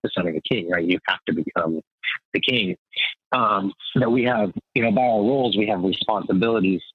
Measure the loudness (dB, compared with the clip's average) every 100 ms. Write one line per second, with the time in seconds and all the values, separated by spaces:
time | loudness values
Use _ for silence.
0 | -4 -2 -2 -4 -2 -2 0 -2 0 0
1 | -2 -4 -2 -2 -2 -2 -2 -4 -8 _
2 | -10 -10 _ -2 0 0 -2 -6 _ -6
3 | -6 -6 _ 0 2 2 -2 -6 -4 0
4 | 2 2 2 0 0 -4 _ -2 2 2
5 | 2 2 2 2 2 0 0 0 0 0
6 | -2 -2 0 2 2 2 2 0 -4